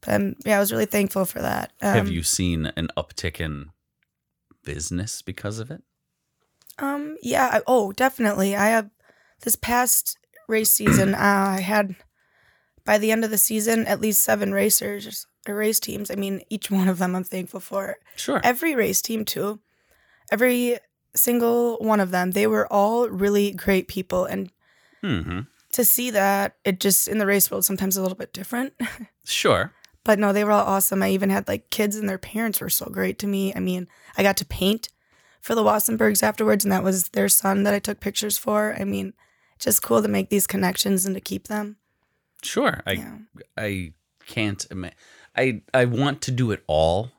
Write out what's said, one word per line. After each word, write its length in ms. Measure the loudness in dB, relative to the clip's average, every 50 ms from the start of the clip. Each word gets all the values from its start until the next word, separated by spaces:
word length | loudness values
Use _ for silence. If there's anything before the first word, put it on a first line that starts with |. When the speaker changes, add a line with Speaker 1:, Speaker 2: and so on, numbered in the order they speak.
Speaker 1:
But 120 | -2 0 0
I'm, 220 | 0 0 -2 -6 -6 -2
yeah, 100 | 0 2
I 20 | 2
was 120 | 2 0
really 140 | 0 0 -2
thankful 400 | 2 2 0 0 2 0 -2 -2
for 160 | -2 -4 -6
that. 320 | -4 -2 -2 -4 -6 -8 _ _
Speaker 2:
Have 260 | -2 2 2 2 2
Speaker 1:
Um, 40 | 2 -2
Speaker 2:
you 100 | -4 -2
seen 440 | -2 -2 0 0 0 0 0 -2 -4 -4
an 100 | -4 -6 -4 -4
uptick 460 | -6 -8 _ -10 -6 -6 -6 -6 -4
in 300 | -6 -6 -6 -10 -12 -16 -20 _ _ _ _ _ _ _ _ _ _ _ _ _ _ _ _ _ _
business 580 | -10 -8 -8 -6 -6 -6 -6 -6 -6 -10 -12
because 380 | -12 -12 -14 -10 -10 -10 -8 -8
of 120 | -12 -12
it? 100 | -14 -18 _ _ _ _ _ _ _ _ _ _ _ _ _ _ _ _ _ -20 -12
Speaker 1:
Um, 400 | -8 -6 -6 -6 -6 -8 -10 -12 -10
yeah. 280 | -6 -2 0 2 2 2 2
I, 80 | 0 2
oh, 240 | 4 2 2 2 0
definitely. 640 | 0 0 0 0 2 2 0 0 2 2 0 0 2
I 120 | 2 2
have, 220 | 4 4 2 0 -2 _ _ _ _ _ _ _ _ _ _
this 140 | -2 -2 -2
past 640 | -2 0 0 2 2 2 2 2 0 0 -2 -8 _ _ _ _ -20 _
race 240 | 0 0 2 2 2
season, 420 | 2 4 4 4 4 6 4 2 2
<clears throat> 0 |
uh, 20 | 2 4 4 4 4 2 0 0
I 20 | -2
had, 340 | -2 0 0 0 0 0 -4 -12 _ _ _ _ _ _ _ _ _ _ _ _ _ _ _ _ _
by 120 | 2 2
the 140 | 2 4 2
end 120 | 2 2 0
of 60 | -2
the 60 | 0
season, 480 | 0 0 2 0 0 0 2 2 2 2
at 120 | 0 0 0
least 200 | 0 0 2 2
seven 320 | 2 2 2 0 0 -2 0
racers 760 | 2 2 2 2 0 0 -4 -8 -8 -10 -12 -12 -12 -14 _ _ _ _
or 80 | -8 -4
race 240 | -2 0 0 0 0
teams. 300 | -4 -4 -8 -8 -8 -8
I 40 | -6
mean, 260 | -6 -6 -6 -6 -8 -8 _
each 220 | -10 -8 -4 -2
one 160 | 0 2 2
of 100 | 2 2 0
them 160 | -2 -2 -2
I'm 80 | -4 -6
thankful 360 | -6 -8 -8 -8 -8 -12 -16
for. 380 | -14 -8 -8 -6 -6 -6 -10 -12 _ _ -14
Speaker 2:
Sure. 260 | -10 -6 -2 -2 2 2
Speaker 1:
Every 320 | 2 0 2 0 -2 0
race 260 | 2 0 0 0 -2
team, 240 | -2 -2 -4 -4 -4
too. 340 | -4 -4 -4 -4 -4 -4 -8 _ _ _ _ _ _ _ _ _ _ _ _ _ -4
Every 460 | 0 2 4 4 4 2 2 0 -2 -4 _ _ _ _ _ _ _
single 600 | 0 0 2 2 2 4 4 2 2 2 0 -2
one 220 | -2 0 2 2 2
of 120 | 2 2
them. 200 | 0 0 0 0
They 160 | 0 2 2
were 240 | 2 2 2 0 2
all 380 | 2 2 4 4 4 2 0 0
really 420 | 0 0 0 2 4 4 2 2
great 360 | -2 -2 0 2 2 2 2
people. 380 | -2 -6 -8 -6 _ -2 -2 -2
And 260 | -2 -4 -6 -8 -8 _ _ _ _ _ _ _ _ _ _
Speaker 2:
Mm-hmm. 400 | -4 -2 -2 -2 -2 -4 -6 -8 -8 -10 _ _ _ _
Speaker 1:
to 140 | -2 0 2
see 240 | 2 2 2 0 -2
that, 460 | 0 2 2 2 2 0 -2 -4 _ _ _
it 160 | -2 -2 0
just, 260 | 2 2 2 2 0
in 120 | 0 -2 0
the 60 | 0
race 240 | 2 2 2 2 0
world, 140 | -2 -2 -2
sometimes 320 | -2 -2 -2 -2 -2 -2
a 60 | -2
little 160 | -4 -4 -4
bit 160 | -6 -12 -12 _
different. 400 | -14 -10 -8 -6 -6 -6 -6 _ _
<laughs> 40 | -8 -8 -8 -12 -18 _ _ _ _
Speaker 2:
Sure. 460 | -6 -4 0 4 4 4 4 2 -2 _ _ _ -20 _ _ _
Speaker 1:
But 140 | 2 2
no, 160 | 4 4 2 2
they 100 | 2 4
were 80 | 4
all 140 | 4 4 4
awesome. 380 | 2 2 2 2 0 0 0 0
I 80 | 2
even 180 | 2 2 2 2
had, 180 | 0 0 0
like, 220 | -2 -4 -4 _ _
kids 260 | -2 0 0 0 0
and 140 | -2 -4 -4
their 80 | -4
parents 420 | -6 -10 -8 -4 -4 -2 -2 -2 -4
were 100 | -4 -2
so 180 | -4 -4 -4
great 320 | -6 -4 -2 -2 -2 -2 _
to 80 | -4
me. 260 | -2 0 0 -2 -2 -2
I 40 | -2
mean, 280 | -2 -2 -2 -4 -6 -10 _ _ _ -12 -2
I 60 | 2 2
got 140 | 4 4
to 80 | 2 -4
paint 440 | _ -4 0 0 0 0 0 -4 -12 _ _ _ _ _ _ _ _ _ _
for 140 | -6 -2 0
the 80 | 2 4
Wassenbergs 600 | 4 4 4 2 0 0 2 2 2 4 4 2
afterwards, 420 | 0 0 2 2 4 4 4 4
and 60 | 2
that 120 | 2 2 2
was 260 | 2 0 0 -2 -2
their 200 | 0 0 2 4
son 320 | 2 2 2 2 2 2 2
that 100 | 2 2
I 40 | 0
took 200 | -2 -4 -8 -6
pictures 360 | -6 -6 -6 -4 -4 -4 -4
for. 380 | -4 -2 0 0 0 0 0 -2 -4
I 60 | -4
mean, 280 | -4 -4 -4 -4 -6 -10 _ _ _ _ _ _ _ _ _
just 240 | -2 0 0 0 2
cool 180 | 2 2 2
to 60 | 2
make 220 | 2 0 -2 0 0
these 180 | 0 0 0
connections 580 | 0 -2 0 0 0 0 0 0 2 2 0 0
and 80 | -2 -4
to 60 | -6
keep 260 | -6 -8 -8 -8 _
them. 280 | -6 -6 -6 -6 -8 -12 _ _ _ _ _ _ _ _ _ _ _ _ -14
Speaker 2:
Sure. 400 | -12 -6 -2 0 0 0 0 -2 -4
I, 40 | -4 -4
Speaker 1:
Yeah. 240 | -4 -4 -12 -16 -18 -20 _ _ -20 -20 _ _
Speaker 2:
I 380 | -6 -4 -4 -4 -4 -6 -10 -14 _ _ _ _ _ _
can't 400 | -10 -4 -2 -2 -2 -2 -6 -10 -12
ima-, 200 | -10 -10 -10 -10 -14 _ _ -20 -20 -20 -20 _ _
I, 240 | 0 0 0 0 -4 _ _ 4
I 100 | 4 4
want 360 | 4 4 2 0 0 0 -4 -4
to 80 | -4
do 180 | 0 0 2 0
it 120 | 0 -4 _
all. 460 | 0 2 4 4 4 4 2 -2 -6 _